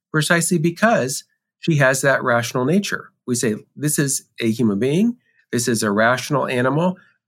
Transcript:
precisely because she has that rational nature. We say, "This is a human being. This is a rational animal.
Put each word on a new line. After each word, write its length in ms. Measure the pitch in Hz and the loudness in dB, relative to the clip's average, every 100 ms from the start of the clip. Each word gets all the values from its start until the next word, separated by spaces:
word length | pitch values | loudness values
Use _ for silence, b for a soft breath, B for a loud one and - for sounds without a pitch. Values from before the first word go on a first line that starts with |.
| _ | _
precisely 480 | 156 151 170 165 175 | -2 2 0 2 0
because 680 | 165 170 220 202 123 - - _ _ _ | 0 0 0 2 -2 -6 -12 _ _ _
she 160 | - 151 | -2 2
has 240 | 131 135 | 2 2
that 240 | 143 127 | 2 0
rational 400 | 127 120 120 127 | 2 0 0 -2
nature. 480 | 131 185 202 - - _ - | 0 0 -2 -8 -12 _ -6
We 100 | 120 | -2
say, 220 | 120 104 - - | -2 -4 -10 -6
"This 240 | 147 - | -4 -2
is 240 | 139 - - - | -2 -4 -8 -4
a 100 | 117 | -2
human 300 | 110 117 98 | 0 0 0
being. 380 | 127 160 233 240 _ _ - | 0 2 0 -2 _ _ -6
This 160 | 120 120 | -4 -2
is 160 | 110 | 0
a 80 | 110 | 0
rational 560 | 101 113 127 - 139 131 | 2 2 0 -2 -2 0
animal. 500 | 127 127 143 180 185 b b | 0 0 0 -2 -4 b b